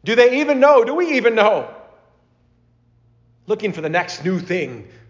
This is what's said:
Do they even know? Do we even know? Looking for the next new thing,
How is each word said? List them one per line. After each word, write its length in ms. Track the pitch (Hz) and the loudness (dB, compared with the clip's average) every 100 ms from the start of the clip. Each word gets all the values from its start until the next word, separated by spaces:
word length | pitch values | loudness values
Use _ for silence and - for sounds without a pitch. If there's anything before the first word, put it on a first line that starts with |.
Do 120 | 147 233 | -2 4
they 260 | 240 262 | 4 4
even 180 | 294 277 | 0 2
know? 240 | 277 277 | 4 4
Do 120 | 233 311 | 2 -2
we 220 | 349 277 | -2 0
even 180 | 226 226 | 0 2
know? 380 | 208 180 - - - _ _ _ _ _ _ _ _ _ _ _ _ _ _ _ - | 2 0 -6 -16 -20 _ _ _ _ _ _ _ _ _ _ _ _ _ _ _ -8
Looking 280 | 214 208 | -6 -4
for 80 | 175 | -6
the 80 | 156 | -4
next 340 | 170 175 - | -4 -4 -8
new 160 | 160 185 | -6 -6
thing, 480 | - 180 139 117 104 - | -4 -6 -6 -12 -20 -20